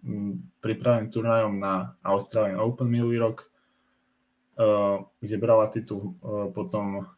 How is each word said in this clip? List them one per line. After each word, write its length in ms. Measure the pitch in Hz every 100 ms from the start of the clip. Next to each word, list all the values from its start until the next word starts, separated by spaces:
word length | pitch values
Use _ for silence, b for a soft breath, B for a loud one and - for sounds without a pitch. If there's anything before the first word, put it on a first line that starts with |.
mm, 560 | 120 104 101 95 - _
prípravným 500 | 113 110 123 117 110
turnajom 460 | 117 113 113 107 98
na 400 | 98 95 92 -
Australian 560 | 95 98 - 113 101 95
Open 260 | 117 123 120
minulý 320 | 120 117 117
rok, 320 | 113 - - _ _ _ _ _ _ _ _ _ _ -
eh, 380 | 110 104 101 98 95 -
kde 160 | 104 104
brala 260 | 117 110 107
titul, 480 | 113 104 101 98 -
eh, 320 | 117 104 101
potom, 560 | 101 92 104 101 98 92